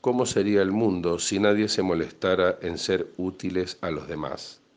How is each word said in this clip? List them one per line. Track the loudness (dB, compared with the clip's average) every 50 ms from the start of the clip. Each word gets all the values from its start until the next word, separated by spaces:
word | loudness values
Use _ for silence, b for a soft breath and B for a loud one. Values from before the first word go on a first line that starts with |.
cómo | -2 0 2 2 0
sería | 0 2 0 2 4 4 4 4
el | 4 2
mundo | 2 2 2 2 2 0 0 0 0
si | -2 -2 0 2
nadie | 4 4 4 4 2 0
se | 0 0 0
molestara | 2 2 0 0 -4 -6 -4 0 0 2 4 4 2 2 0 -4
en | -6 -6 -4
ser | -2 0 0 0 -2 -4 -6
útiles | -6 -6 -6 -6 -6 -8 -4 -2 -2 -2 -2 -6 -8
a | -6 -4
los | -4 -4 -6 -8
demás. | -8 -8 -6 -8 -8 -10 -12 -16 -20 _ _ _ _